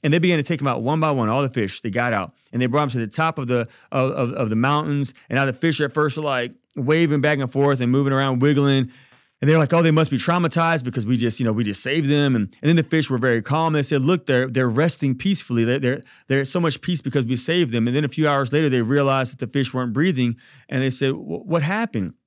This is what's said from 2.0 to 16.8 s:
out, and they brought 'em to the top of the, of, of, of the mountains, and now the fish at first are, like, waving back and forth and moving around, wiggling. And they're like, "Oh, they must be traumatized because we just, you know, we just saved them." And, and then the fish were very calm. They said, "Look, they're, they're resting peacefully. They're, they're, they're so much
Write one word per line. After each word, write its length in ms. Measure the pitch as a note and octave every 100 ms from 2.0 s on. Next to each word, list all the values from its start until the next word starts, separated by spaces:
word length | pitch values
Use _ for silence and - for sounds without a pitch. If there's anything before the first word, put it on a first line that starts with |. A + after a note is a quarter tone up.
| A#2+
out, 220 | G#2+ F2+ _ _
and 80 | A#2+
they 60 | B2+
brought 160 | C3+
'em 80 | D3
to 80 | B2
the 80 | A2+
top 320 | - D#3+ D#3+
of 80 | B2
the, 200 | B2 A2+ - _
of, 200 | C#3 C3
of, 220 | C#3 B2
of 160 | B2+ A#2
the 60 | A2
mountains, 580 | C3 D3 D#3 C#3+ C3+ - _
and 80 | C3
now 80 | C#3
the 80 |
fish 260 | B2+ E3 D3+
at 100 | D3
first 280 | - D3+ D3
are, 40 |
like, 300 | D3+ C3 A#2+ B2+ _ -
waving 460 | C3 D#3 E3+ D3
back 160 | D3 D3
and 120 | C3
forth 300 | C3+ C#3+ C3+
and 100 | A#2+
moving 220 | C3 C#3
around, 300 | C3+ C#3 B2+
wiggling. 480 | C#3 C#3+ C#3 C3+ B2+ - _ _ _ _
And 100 | C#3+
they're 80 | D#3+
like, 140 | D3
"Oh, 100 | E3+
they 80 | E3
must 220 | D#3 D#3
be 60 | C3+
traumatized 680 | - F3 E3+ E3+ E3 E3
because 200 | B2 B2
we 120 | G#2+ B2
just, 240 | A#2 -
you 40 |
know, 80 | A#2
we 120 | G#2+
just 180 | G#2+ G2+
saved 260 | C3 D3+ C#3
them." 280 | D3 C#3+ B2
And, 80 | G2 -
and 60 | D3
then 80 | E3
the 80 |
fish 260 | D3+ D#3+ D3
were 80 | B2+
very 240 | B2+ A#2
calm. 300 | - D3+ E3
They 100 | D3+
said, 180 | C#3 C#3+
"Look, 260 | C3 F3+ -
they're, 200 | C3 C3
they're 220 | C3 B2+
resting 480 | A2+ D#3+ - C#3 B2+
peacefully. 480 | G3 G3 - A#2+
They're, 160 | A2+ C3
they're, 220 | B2+ C3+ - - _
they're 160 | C3+
so 160 | C3+ F3+
much 200 | E3 C#3